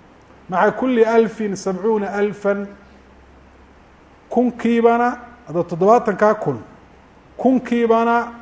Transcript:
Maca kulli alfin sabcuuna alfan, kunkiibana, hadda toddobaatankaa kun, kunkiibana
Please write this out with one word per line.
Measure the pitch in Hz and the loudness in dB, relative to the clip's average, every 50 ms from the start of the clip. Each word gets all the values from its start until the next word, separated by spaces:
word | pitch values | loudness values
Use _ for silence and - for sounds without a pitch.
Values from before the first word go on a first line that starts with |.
| - - - - - - - - - - | -20 -20 -20 -20 -20 -20 -20 -20 -12 -4
Maca | 180 175 196 214 | 0 2 2 2
kulli | 202 - 254 262 254 226 220 | 2 0 -2 0 0 0 0
alfin | 220 226 226 226 214 220 - 214 202 190 | 2 2 2 2 2 0 -6 -6 -6 -6
sabcuuna | 185 - 190 185 180 185 226 220 214 202 196 196 | -6 -6 -6 -4 -2 -2 -2 -2 -2 -2 -4 -4
alfan, | 202 202 208 196 - - 202 202 202 202 196 - - - - - - - - - - - - - - - - - - - - - - - - - - - - - _ _ - | -2 -2 -2 -4 -4 -2 -2 -2 -2 -4 -10 -14 -20 -20 -20 -20 -20 -20 -20 -20 -20 -20 -20 -20 -20 -20 -20 -20 -20 -20 -20 -20 -20 -20 -20 -20 -20 -20 -20 -20 _ _ -4
kunkiibana, | - 233 247 240 - - - 226 233 233 226 233 233 233 240 247 240 - - - - - - | 0 0 0 0 0 -2 -2 0 2 4 4 4 4 2 0 -2 -2 -6 -12 -20 -20 -20 -14
hadda | - 147 175 170 | -6 -4 -4 -4
toddobaatankaa | - 175 160 185 202 226 247 - 214 196 - 214 214 214 | -4 -2 0 4 4 4 4 4 0 0 2 2 2 2
kun, | 214 - 151 131 110 - - - - - - - - - - - - - - - | 0 -2 -4 -4 -6 -8 -16 -20 -20 -20 -20 -20 -20 -20 -20 -20 -20 -20 -20 -6
kunkiibana | - - 240 262 240 247 - 240 240 233 220 226 226 233 233 233 233 226 233 - - | -2 0 2 2 2 0 -2 -2 0 2 2 2 2 2 2 0 0 -2 -4 -10 -18